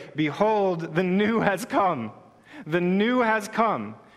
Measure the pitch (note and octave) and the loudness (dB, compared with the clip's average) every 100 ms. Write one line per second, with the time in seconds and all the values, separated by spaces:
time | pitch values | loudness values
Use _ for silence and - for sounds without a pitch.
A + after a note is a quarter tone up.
0 | - D3+ D3+ C#3 G#3+ G#3+ F#3+ E3+ E3 D#3 | -6 -4 -2 2 2 2 0 -2 -2 -2
1 | F#3 F#3+ G#3 A3+ E3+ F#3 A#3 C#4+ F#3+ C#3+ | 2 2 2 2 0 0 -2 0 2 0
2 | A2 - - - - D4+ E3+ E3+ F3+ F#3+ | -6 -12 -20 -20 -20 -18 -4 0 2 2
3 | A3 B3+ A3+ A3 G#3 - A3 D3+ G#2 A2 | 2 2 2 0 -2 0 0 0 -6 -12
4 | - | -20